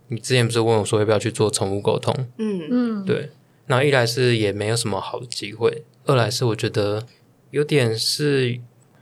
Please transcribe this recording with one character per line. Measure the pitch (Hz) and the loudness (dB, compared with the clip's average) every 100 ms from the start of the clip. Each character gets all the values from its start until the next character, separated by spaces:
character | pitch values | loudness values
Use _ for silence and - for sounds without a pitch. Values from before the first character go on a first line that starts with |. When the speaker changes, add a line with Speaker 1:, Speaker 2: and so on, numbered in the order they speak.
| - | -10
Speaker 1:
你 | 113 | -8
之 | - | 0
前 | 127 117 | 2 2
不 | |
是 | 117 | 2
问 | 113 113 | 2 2
我 | 95 | 2
说 | 107 | 0
要 | 107 | 2
不 | |
要 | 104 | 2
去 | 110 | 0
做 | - 107 | 0 0
宠 | - 95 101 | 0 -2 0
物 | |
沟 | 110 - | 0 0
通？ | - - 127 - | -2 -4 -6 -6
Speaker 2:
嗯。 | 214 190 151 | -4 -4 -2
Speaker 3:
嗯。 | 247 240 214 190 | 0 0 -2 -2
Speaker 1:
对， | - 143 - _ _ - | -4 -4 -16 _ _ -2
那 | 127 | 2
一 | 147 | 4
来 | 135 117 | 4 2
是 | 131 123 117 | 2 2 4
也 | 101 | 0
没 | 101 104 | 0 -2
有 | 117 | -2
什 | 113 | -2
么 | 95 | -4
好 | - 117 | -4 -10
的 | 123 | -10
机 | - 104 | -10 -10
会， | 107 113 117 - _ - | -2 -2 -2 -14 _ 0
二 | 131 | 2
来 | 107 | 2
是 | - 123 | 0 -2
我 | 107 | 0
觉 | 110 | -2
得 | 107 101 107 120 _ _ _ - | 0 0 -2 -6 _ _ _ -6
有 | 143 | -4
点 | 147 147 120 110 | 2 2 2 0
是， | - - 147 139 123 120 - _ _ _ | -2 -2 0 2 0 -4 -10 _ _ _